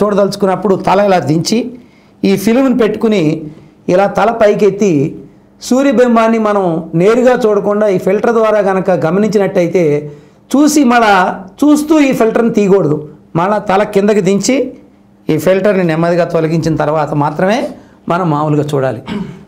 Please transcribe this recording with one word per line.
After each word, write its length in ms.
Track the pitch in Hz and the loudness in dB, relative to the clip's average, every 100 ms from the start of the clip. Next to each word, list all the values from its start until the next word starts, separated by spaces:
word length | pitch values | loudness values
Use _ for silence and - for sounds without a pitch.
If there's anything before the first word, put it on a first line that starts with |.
చూడదలుచుకున్నప్పుడు 720 | 208 196 196 196 190 185 202 185 | 0 0 -2 0 -2 -2 -2 -2
తల 240 | - 185 | 0 0
ఇలా 200 | 202 180 | 2 0
దించి 600 | 131 160 160 220 - - - _ _ _ | 0 -2 -2 -4 -4 -10 -20 _ _ _
ఈ 140 | 196 190 | 0 0
ఫిల్మ్ని 400 | 214 233 269 240 | 0 2 2 0
పెట్టుకుని 680 | 208 214 226 208 156 160 - - - _ - | 0 0 0 0 0 -2 -8 -18 -20 _ -2
ఇలా 180 | 180 196 | 0 0
తల 240 | 190 208 | 0 -2
పైకెత్తి 880 | 233 208 202 202 190 208 147 135 - - - _ _ | 2 2 2 0 2 0 0 -2 -6 -18 -20 _ _
సూర్యబింబాన్ని 760 | - 247 285 226 247 226 226 226 | -2 0 2 2 2 2 2 0
మనం 540 | 214 202 185 165 170 165 | 0 0 -2 -4 -4 0
నేరుగా 460 | 190 240 247 247 214 | 2 2 2 2 0
చూడకుండా 420 | 202 202 208 214 | 0 0 0 0
ఈ 100 | 185 | 0
ఫిల్టర్ 340 | 190 208 233 | 0 -2 0
ద్వారా 280 | 226 220 214 | 0 2 0
గనక 320 | 196 190 190 | 0 -2 0
గమనించినట్టయితే 1200 | 170 160 190 214 208 190 185 170 180 156 147 147 - - _ - 262 | 0 0 0 0 0 0 0 0 0 0 -2 -4 -16 -20 _ -2 2
చూసి 280 | 302 302 | 2 4
మళ్ళా 600 | 240 240 220 196 190 - - - | 2 4 4 2 0 -4 -14 -2
చూస్తూ 360 | 294 294 - 311 | 2 2 2 2
ఈ 120 | 269 | 2
ఫిల్టర్ని 380 | 247 226 240 226 | 2 0 2 0
తీయకూడదు. 600 | 226 202 196 147 151 - - _ 165 | 2 2 2 2 -4 -8 -20 _ -4
మళ్ళా 220 | 185 214 | -2 -2
తల 260 | 208 190 | 0 0
కిందకి 380 | 208 196 208 208 | 0 0 0 2
దించి 520 | 180 202 202 277 - - - _ _ _ - | 0 0 0 -2 -2 -10 -20 _ _ _ -4
ఈ 80 | 156 | -2
ఫిల్టర్ని 460 | 180 190 208 190 | 0 2 2 0
నెమ్మదిగా 400 | 175 156 170 175 | 0 0 0 0
తొలగించిన 520 | 170 165 156 165 165 151 | -2 -2 -2 -2 -2 -2
తర్వాత 380 | 147 156 143 | -2 -2 -2
మాత్రమే 560 | 151 147 151 190 226 - - - _ - | -2 -2 -2 -2 -2 -4 -10 -20 _ -6
మనం 200 | 175 170 | -2 -2
మామూలుగా 340 | 147 156 147 | -2 0 -2
చూడాలి. 400 | 139 143 131 110 - 202 - - | -2 -2 -2 -6 -8 -10 -10 -14